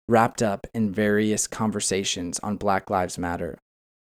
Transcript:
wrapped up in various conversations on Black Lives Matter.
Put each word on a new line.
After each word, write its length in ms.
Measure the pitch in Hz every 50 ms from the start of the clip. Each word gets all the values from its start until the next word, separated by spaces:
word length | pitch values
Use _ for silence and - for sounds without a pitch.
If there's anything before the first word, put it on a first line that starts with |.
| _ -
wrapped 340 | 117 113 113 110 - -
up 260 | 120 107 98 98 - - -
in 180 | 117 110 104
various 560 | 92 107 107 104 104 104 107 107 107 101 - -
conversations 920 | - - 113 110 101 104 - - 95 95 98 - - 101 90 87 87 -
on 160 | - 104 104 90
Black 320 | - 101 98 95 - -
Lives 280 | 104 95 90 87 - -
Matter. 400 | 90 87 85 87 90 80 - - _ _ _ _ _ _ _ _